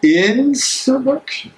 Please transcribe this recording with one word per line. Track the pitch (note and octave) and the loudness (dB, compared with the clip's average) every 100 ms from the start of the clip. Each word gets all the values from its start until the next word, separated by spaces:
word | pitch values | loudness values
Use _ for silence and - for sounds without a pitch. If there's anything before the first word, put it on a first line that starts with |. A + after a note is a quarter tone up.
Insurrection? | D#3 E3 F#3+ A3+ C#4+ C#4 - - - C4 C4 D4 - - - | 4 4 2 2 0 0 -2 -4 0 0 0 -2 -4 -14 -14